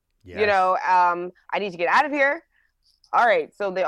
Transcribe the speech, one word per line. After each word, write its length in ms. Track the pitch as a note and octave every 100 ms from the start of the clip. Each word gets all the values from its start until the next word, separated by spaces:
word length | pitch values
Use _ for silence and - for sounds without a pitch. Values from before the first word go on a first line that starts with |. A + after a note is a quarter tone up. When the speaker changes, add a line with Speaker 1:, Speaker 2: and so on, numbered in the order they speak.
| _ _
Speaker 1:
Yes. 160 | F2+ F3+
Speaker 2:
You 60 | G#3
know, 320 | G3 F#3 F#3 E3+
um, 440 | F#3 F3 F3 F3+ - -
"I 60 | F3+
need 140 | G3+
to 60 | E3+
get 120 | E3
out 160 | G#3+ D4
of 60 |
here." 320 | D4 C4+ E4 _ _ _ _ _ _ -
All 140 | F#3 A#3
right, 260 | G3 - -
so 160 | G3+
the 100 | F#3